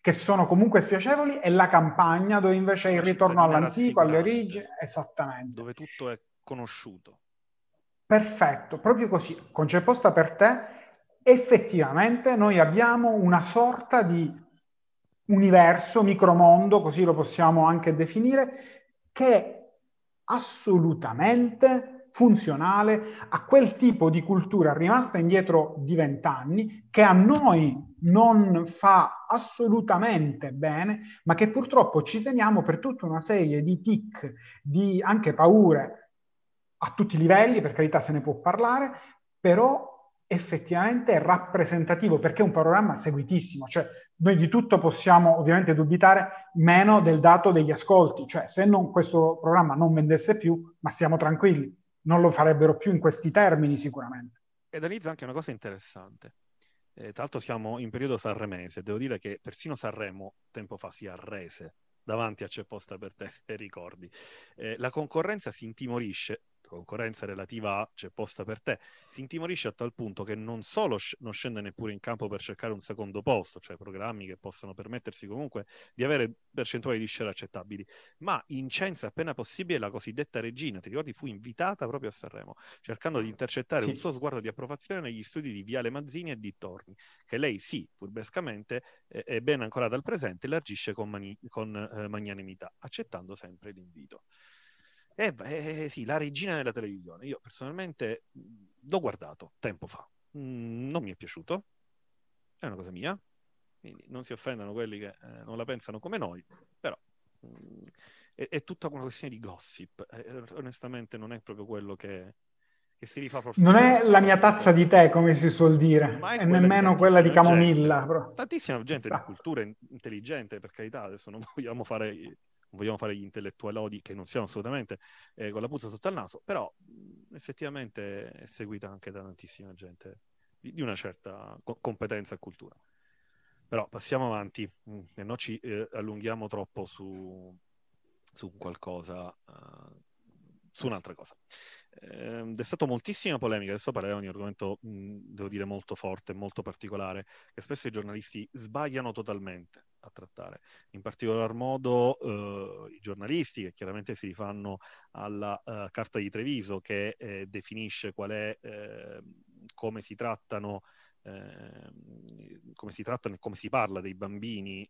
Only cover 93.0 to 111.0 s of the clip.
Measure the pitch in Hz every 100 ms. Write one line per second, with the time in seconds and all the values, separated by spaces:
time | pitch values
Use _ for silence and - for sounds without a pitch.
93 | 226 90 92 98 90 90 101 92 90 82
94 | 69 - _ _ _ _ _ _ _ _
95 | _ - 214 123 107 156 151 156 151 135
96 | 113 151 147 139 196 160 127 117 107 98
97 | 87 85 131 131 113 - 131 175 185 151
98 | 113 113 _ 131 98 113 101 _ 131 185
99 | 135 92 76 78 85 _ 117 95 - -
100 | - _ _ 147 131 127 117 117 131 165
101 | 104 90 - - 165 185 - _ _ _
102 | _ _ _ _ _ _ 147 95 92 90
103 | 143 196 _ _ _ _ _ _ - -
104 | _ 127 123 117 143 120 101 107 113 104
105 | 101 - 117 113 110 113 117 123 - 107
106 | 180 214 101 90 - _ _ _ - -
107 | _ _ _ _ 58 - - - - _
108 | _ _ _ - 135 156 - 180 160 143
109 | 131 - 143 113 110 90 - - 90 -
110 | - 113 117 127 117 92 127 120 123 123